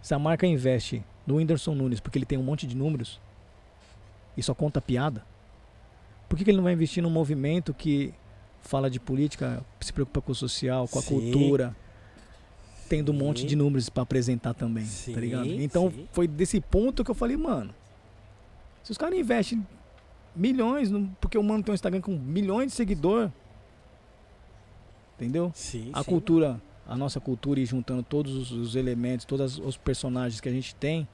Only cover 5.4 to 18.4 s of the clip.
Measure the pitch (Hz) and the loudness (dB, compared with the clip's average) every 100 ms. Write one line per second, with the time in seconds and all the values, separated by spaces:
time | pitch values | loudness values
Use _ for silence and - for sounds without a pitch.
5.4 | - - - - - - - - - 160 | -20 -20 -20 -20 -20 -20 -20 -20 -4 0
6.4 | 196 196 180 175 160 - 170 160 147 151 | 4 6 6 4 2 2 2 2 2 0
7.4 | 139 170 - 139 160 143 135 - - - | 0 0 -2 -4 0 0 0 -6 -20 -20
8.4 | - - - 139 135 127 - 135 147 - | -20 -20 -4 0 0 -2 -2 0 0 0
9.4 | 131 123 - - - - 135 139 - 127 | -4 -4 -8 -12 -8 -4 -2 -2 -4 -4
10.4 | 127 - 131 131 123 131 123 139 117 131 | -4 -2 -2 0 0 -2 0 0 2 4
11.4 | 139 139 123 110 - - - - - - | 6 4 2 -4 -18 -20 -20 -20 -20 -20
12.4 | - - - - - 156 147 147 139 147 | -20 -20 -20 -20 -2 0 2 2 0 0
13.4 | 139 147 143 135 117 - 123 131 123 123 | 0 4 4 2 0 -2 0 2 2 0
14.4 | 123 117 120 113 107 101 - 117 113 123 | -2 -4 -2 -2 -4 -8 -8 -4 -4 -2
15.4 | 123 127 143 175 180 135 170 - 175 147 | -2 -2 0 2 2 0 -6 0 0 2
16.4 | 180 208 - 233 247 262 247 214 233 285 | 0 0 4 4 4 0 -2 0 0 0
17.4 | 320 180 101 - - - - - - - | 0 -2 -4 -12 -20 -20 -20 -20 -20 -20